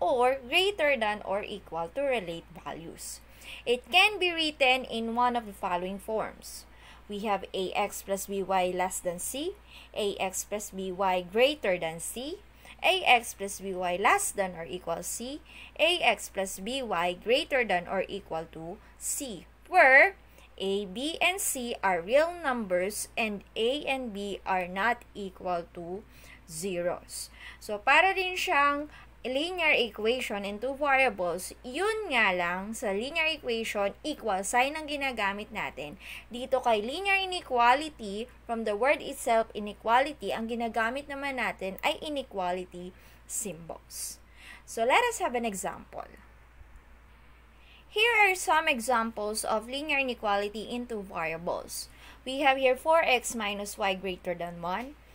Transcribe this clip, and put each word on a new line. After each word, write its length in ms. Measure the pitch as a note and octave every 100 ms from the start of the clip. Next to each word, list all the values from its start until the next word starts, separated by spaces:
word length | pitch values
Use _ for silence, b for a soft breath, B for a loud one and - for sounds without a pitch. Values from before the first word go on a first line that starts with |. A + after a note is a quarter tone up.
or 400 | F4 B3+ B3 C4+ A#3+
greater 480 | E4 F#4+ G4+ D4 C4+
than 240 | G#3+ G#3+ -
or 160 | G3 -
equal 480 | G3+ - D#3+ E3+
to 80 | C4+
relate 480 | C#4+ A#3+ E3+ E3+ - E3+ D3
values. 560 | C#3 E3 - - - B B B B -
It 160 | B3 -
can 260 | F4 G4+ G#4
be 160 | F4+
written 520 | E4 D#4 D4+ C4 C4 A#3+
in 240 | A3+ A3+
one 220 | A#3 B3 A#3+
of 100 | G#3+
the 80 |
following 460 | G3 F#3+ F3 F#3 G3
forms. 680 | - A3 - - - - - B B B -
We 180 | G#3 A3
have 180 | G3 -
A 180 | F#3 F#3
X 300 | - G3+ -
plus 240 | - G3 -
B 160 | G3
Y 300 | F#3 F#3+ F3+ F3+
less 240 | F#3 -
than 200 | F3+ F3
C, 360 | - C4 E4+ G4+ B B B
A 220 | - G#3 -
X 240 | F#3+ - -
plus 240 | G#3 -
B 200 | F#3+ F#3+
Y 340 | F3+ G3 F#3 F3+
greater 500 | G#3+ C4 D4 G#3 F3+
than 220 | D#3+ E3
C, 400 | - A3+ C#4 F#4+ - B B B
A 220 | - F#4
X 300 | - A#3+ A#3
plus 260 | - G3+ -
B 140 | G3
Y 240 | F3+ F3+ F3+
less 320 | A3+ G4+ -
than 240 | G3+ F#3+ E3+
or 100 | E3
equal 380 | F3+ E3+ E3+
C, 380 | F3 - A#3+ D4+ B B B -
A 200 | D#4+ F4
X 300 | B3+ G3+ -
plus 300 | G3 G3 -
B 220 | G3 C4+
Y 320 | A#3 F3 F3
greater 500 | F3+ G#3 C4 E4 C4+
than 240 | A3+ F3 E3+
or 180 | F#3+ -
equal 400 | F#3+ - D#3+ E3
to 260 | D#3 E3 G#3+ B B
C, 480 | - - C4+ F3 - - -
where 480 | F4+ C#4 C4 F#4+ G4 B B B -
A, 280 | G3 G3 G3+
B, 320 | F#3 D4 -
and 240 | E4+ F#4+
C 320 | - C4+ A#3+ A#3
are 180 | G3 F3
real 280 | F3 C4+ E4+
numbers 800 | F4 D#4 B3 G3 F3+ F#3+ - - -
and 260 | A3 G3+ - -
A 280 | A3+ D4 D4
and 240 | C4 B3
B 260 | G3+ G3+ - -
are 220 | F#3 F3+
not 340 | F#3+ A3 A#3+ - -
equal 500 | G3 - - E3+ E3+
to 300 | F3+ E3+ F#3+ - B B B -
zeros. 880 | D#3+ G3 F3 F3 - - - - B B B
So, 240 | - G#3
para 320 | C4 D4 F#4
rin 240 | F#4+ F#4 F4+
siyang 540 | - C#4+ C#4+ C#4+ D4+ B B -
linear 480 | A#3+ C4 E4 F#4 D#4
equation 720 | C4 A#3 - A3 B3+ - G#3
in 160 | G3+ G#3
two 160 | B3 C4+
variables, 800 | D4 C4+ C4 F#3+ F3 F3 - -
yun 480 | B3 C4 G4+ A4 G4+
nga 240 | B3 G#3 F3+
lang, 400 | F3 F#3 G3+ A3+
sa 160 | A3+
linear 340 | G3 C4 E4 D#4
equation, 640 | D#4 - A3+ A3 G#3 G3+ -
equal 400 | D4+ C#4+ A3 F#3+
sign 340 | G3 B3 C4+ D#4
ang 80 | D4+
ginagamit 640 | D4 C#4 A#3 G3+ G3+ G#3
natin. 480 | G3+ C#3+ - D3 F#3+ B B B
Dito 300 | A#3+ C4 B3+
kay 220 | B3 A3
linear 340 | A#3+ D#4 G4 G4
inequality, 1120 | F#4+ F4+ - B3 A#3+ C4+ D#4 - G#3+ G3+ A#3+ - -
from 220 | A3+ A3
the 80 | G3+
word 240 | B3+ D#4+
itself, 480 | - C4 B3+ A3+ A3 -
inequality, 760 | G#3 G3 A3 A#3+ D4 D4 F#3+ D#3
ang 100 | A3+
ginagamit 640 | A#3 A#3 A3+ A3+ C4 C#4+
naman 300 | C#4 C#4 C4
natin 400 | G#3 F3 F#3+ F#3+
ay 160 | C#4 G#4+
inequality 880 | - C#4+ - G3 F3+ F#3 F3+ F3 F3+ B B B -
symbols. 920 | - G3+ D#3+ E3 - - - - - - B B B -
So, 160 | - A#3
let 160 | F4 A#4+
us 80 | A4
have 160 | F4
an 140 | A#3+ A3+
example. 640 | G3 E3 - - - - - - - - - - - - - - - - - - b b b -
Here 320 | G#4 A#4 A4+ G4+
are 80 |
some 320 | F#4 - D#4+ D#4+
examples 800 | C4 A3 A#3 A3+ G#3+ G#3 A3 -
of 240 | A3 A#3
linear 320 | C4+ D#4 C#4
inequality 640 | C4 A#3 G#3 G3+ G#3 G#3+ F#3+
in 240 | A#3+ A#3+
two 160 | A3 F#3+
variables. 880 | G3 D#3+ E3 E3+ G2+ - - - B B B -
We 160 | C4+
have 160 | C#4+ C4+
here 180 | C4 B3+
four 300 | D#4+ D#4+ D4
X 320 | B3 - A#3
minus 400 | G#3 G3+ G3+ -
y 160 | G3+
greater 400 | F#3+ F#3+ F3+ F#3
than 320 | E3+ E3+ F3 E3+
one, 320 | F#3+ C4 - B